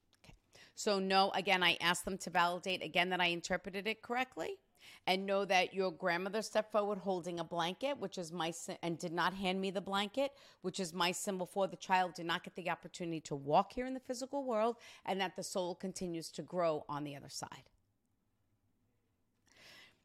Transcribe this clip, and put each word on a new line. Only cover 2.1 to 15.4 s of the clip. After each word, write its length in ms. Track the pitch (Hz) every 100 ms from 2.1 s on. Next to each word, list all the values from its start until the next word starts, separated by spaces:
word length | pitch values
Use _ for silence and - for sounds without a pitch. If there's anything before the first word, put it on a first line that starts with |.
| 185
to 120 | -
validate 520 | 175 175 180 190 180
again 280 | - 156 175
that 100 | 180
I 60 | 175
interpreted 600 | 170 - 180 202 196 196
it 140 | 220
correctly. 560 | - 247 254 - - 392 _ _ - - -
And 180 | 185 196
know 180 | 196 202
that 280 | 185 180
your 160 | 190 190
grandmother 520 | 160 185 170 190 208
stepped 280 | 214 214 208
forward 280 | 220 202 202
holding 420 | 180 185 170 170
a 40 |
blanket, 540 | 165 170 165 185 269 277
which 200 | 196 -
is 120 | 165
my 200 | 175 165
sy-, 260 | 170 - 175
and 140 | 170 165
did 140 | 180
not 220 | 170 170
hand 260 | 190 196 190
me 100 | 190
the 80 | 185
blanket, 520 | 190 196 202 262 269 - - -
which 160 | 185 185
is 160 | 185
my 160 | 170 175
symbol 360 | 180 - 190 175
for 200 | 202 190
the 100 | 180
child 380 | - 185 185
did 120 | 165 170
not 180 | 165
get 100 | 185
the 160 | - 175
opportunity 500 | 165 170 - 175 165
to 120 | -
walk 380 | 147 139 156 196
here 140 | - 254
in 80 |
the 60 | 262
physical 440 | - 247 254 285
world, 320 | 262 220 220 233 - -
and 160 | - 190
that 140 | 185
the 80 | -